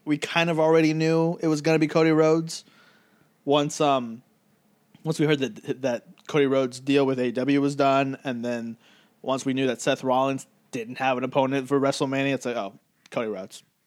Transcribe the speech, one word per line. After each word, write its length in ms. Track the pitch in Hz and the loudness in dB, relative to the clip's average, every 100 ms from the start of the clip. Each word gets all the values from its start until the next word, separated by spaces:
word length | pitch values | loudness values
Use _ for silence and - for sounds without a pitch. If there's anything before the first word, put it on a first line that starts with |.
| - | -4
we 120 | 147 | -4
kind 320 | - 170 170 | 0 0 2
of 80 | 160 | 2
already 340 | 160 165 160 | 4 4 4
knew 460 | 156 160 165 165 175 | 2 2 2 0 0
it 60 | 160 | -2
was 140 | 151 | 0
gonna 180 | 156 160 | 2 2
be 80 | 151 | 2
Cody 240 | 165 160 | 2 4
Rhodes 520 | 156 156 165 165 - - _ _ _ _ _ _ _ | 4 4 2 0 -10 -16 _ _ _ _ _ _ _
once, 380 | 139 147 147 - | 0 2 2 0
um, 400 | 147 135 120 113 _ _ _ _ _ _ _ _ | 2 2 -2 -10 _ _ _ _ _ _ _ _
once 160 | 160 160 | -6 0
we 60 | 151 | 0
heard 140 | 151 | 2
that, 420 | 123 107 - 127 | -2 -6 -10 -4
that 240 | 131 117 - - - | -4 -4 -8 -20 -2
Cody 180 | 156 139 | 0 2
Rhodes' 340 | 135 131 123 | 2 0 -4
deal 240 | 135 139 | 0 2
with 140 | 135 127 | 2 0
A 80 | 123 | -2
E 60 | |
W 300 | 120 131 139 | -2 0 2
was 140 | 139 143 | 0 2
done, 440 | 139 135 135 131 | 2 2 0 -4
and 220 | 139 120 120 | -6 -6 -4
then 320 | 120 117 113 _ _ _ _ | -6 -8 -12 _ _ _ _
once 200 | 127 131 | -4 -4
we 120 | 135 131 | -2 0
knew 100 | 131 | -2
that 140 | 117 | 0
Seth 220 | 147 131 | -2 -2
Rollins 420 | 131 127 135 135 - _ _ | 0 0 0 -2 -10 _ _
didn't 280 | 127 110 127 | -10 -10 -4
have 180 | 131 127 | -2 0
an 60 | |
opponent 440 | 131 143 131 139 127 | 0 0 0 -2 0
for 120 | 143 | 0
WrestleMania, 560 | 139 - 139 135 139 135 | 0 0 -2 -2 -2 -2
it's 100 | 123 | -4
like, 120 | 120 | -6
"Oh, 160 | 98 - _ _ _ | -6 -12 _ _ _
Cody 180 | - 110 | -6 -6
Rhodes." 360 | 95 98 - _ _ | -8 -12 -18 _ _